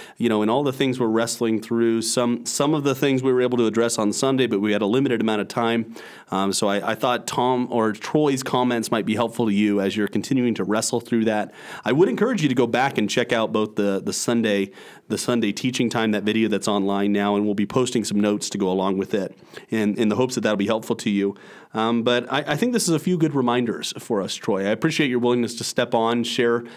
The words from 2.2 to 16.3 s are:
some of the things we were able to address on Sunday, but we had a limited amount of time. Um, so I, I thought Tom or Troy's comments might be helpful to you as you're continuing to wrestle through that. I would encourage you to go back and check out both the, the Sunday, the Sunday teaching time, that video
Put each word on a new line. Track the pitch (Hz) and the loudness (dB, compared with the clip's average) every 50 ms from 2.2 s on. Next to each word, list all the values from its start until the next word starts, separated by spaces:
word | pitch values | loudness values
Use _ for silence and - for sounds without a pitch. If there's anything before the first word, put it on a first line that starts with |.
| 120 120 120 120 120 | 0 0 0 -2 -4
some | - - - 143 147 156 | -4 -2 0 0 2 2
of | 151 139 | 2 2
the | 139 131 | 0 0
things | 135 143 143 135 131 127 | 2 2 2 2 2 2
we | 131 | 2
were | 127 127 123 | 2 2 2
able | 123 123 120 | 2 2 2
to | 117 | 2
address | 110 107 113 117 117 - - | 2 2 2 2 2 2 0
on | 107 104 | 0 0
Sunday, | 101 - 135 135 135 131 131 | 0 0 0 2 2 2 2
but | 120 113 95 | 2 0 0
we | 104 107 101 | 2 2 0
had | 104 | 2
a | 107 | 2
limited | 101 113 135 139 131 120 110 | 2 2 2 2 2 0 0
amount | 110 110 107 104 98 | 0 0 0 0 -2
of | - | -4
time. | - 127 117 113 113 117 113 113 113 - - - - - - - | -2 -2 0 0 0 0 -2 -4 -8 -16 -18 -20 -20 -20 -12 -6
Um, | 95 95 98 98 95 | -4 -2 0 0 0
so | - 110 | 0 0
I, | 101 98 101 - 101 110 | 0 0 0 -2 -2 -2
I | |
thought | 107 - 131 120 113 - | -2 0 0 0 -2 -4
Tom | - - - 123 127 127 123 123 120 | -4 -2 0 0 2 2 0 0 0
or | - 120 110 110 104 | 0 0 0 0 0
Troy's | - - - - 151 151 143 139 127 127 | -4 -4 -2 0 2 2 2 0 0 -2
comments | - - 127 127 123 120 117 113 - | -2 0 0 2 2 0 0 -2 0
might | 123 113 95 | -2 -2 0
be | 107 107 | 0 0
helpful | 107 120 113 - - 120 | 0 -2 -2 -2 -2 0
to | 110 101 | 2 2
you | 101 104 104 101 101 98 | 2 2 2 2 2 0
as | 98 95 107 | 0 0 0
you're | 104 98 | -2 -2
continuing | - 107 95 - - 127 123 120 110 | -2 -4 -2 0 0 0 2 0 0
to | - 98 | -2 -2
wrestle | 92 104 110 110 - - 117 | -2 0 0 0 -2 -2 -4
through | - - 120 113 110 | -4 -2 0 0 2
that. | 110 107 107 101 - - - - - - - - | 2 0 0 -2 -6 -10 -16 -18 -16 -14 -8 -4
I | 107 123 | 0 2
would | 147 190 254 | 4 4 4
encourage | 233 180 202 254 254 185 156 | 4 2 0 0 2 2 0
you | 139 | 2
to | 127 | 2
go | 127 123 | 2 2
back | 117 113 120 135 139 131 | 2 2 2 0 0 0
and | 127 110 98 | 0 -2 0
check | - 127 120 - 123 | 0 0 0 2 0
out | 113 110 110 110 | 0 0 0 0
both | 107 107 104 107 | 0 -2 -2 -2
the, | - 101 101 98 95 92 | -2 0 0 0 -2 -2
the | 101 92 | -4 -6
Sunday, | - - - 120 117 110 110 101 101 98 98 - - - - - - - - | -4 -2 0 0 2 2 2 2 0 0 -2 -6 -12 -20 -20 -20 -18 -10 -6
the | 110 - | -6 -4
Sunday | - - 123 120 110 101 98 | -2 0 0 2 0 0 -2
teaching | - - 127 120 - 127 113 | -2 -2 -2 0 0 -2 0
time, | - 117 113 110 107 | 0 0 0 0 0
that | 104 101 | 0 0
video | 107 | 0